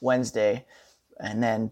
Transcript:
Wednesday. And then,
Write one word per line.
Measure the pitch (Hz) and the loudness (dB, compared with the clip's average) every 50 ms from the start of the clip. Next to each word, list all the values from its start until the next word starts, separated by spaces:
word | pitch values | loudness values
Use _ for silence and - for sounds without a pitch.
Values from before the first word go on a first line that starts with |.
Wednesday. | - 127 127 127 123 113 - 113 107 107 101 127 - _ - - - _ _ _ _ _ - - | 0 0 2 2 0 -2 0 2 2 2 2 0 -4 _ -20 -20 -20 _ _ _ _ _ -16 -12
And | - 101 107 110 | -10 -6 -2 0
then, | 120 117 110 110 110 110 | 0 0 0 0 -2 -4